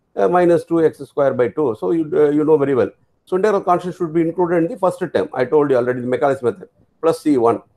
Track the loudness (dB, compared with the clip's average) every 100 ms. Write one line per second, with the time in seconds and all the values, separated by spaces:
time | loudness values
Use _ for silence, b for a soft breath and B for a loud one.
0 | _ -2 0 2 4 2 0 0 0 -2
1 | -10 -2 0 2 -2 0 -4 -2 -2 -2
2 | -2 2 2 2 2 2 2 0 0 -4
3 | _ _ -6 -2 0 0 0 -2 -2 -6
4 | -4 -2 -2 -2 -2 0 -2 -2 -4 -2
5 | -4 -4 -4 -4 0 2 2 0 0 -4
6 | -4 -2 -2 -2 -4 -6 -10 _ _ _
7 | -2 -2 0 2 2 0 -6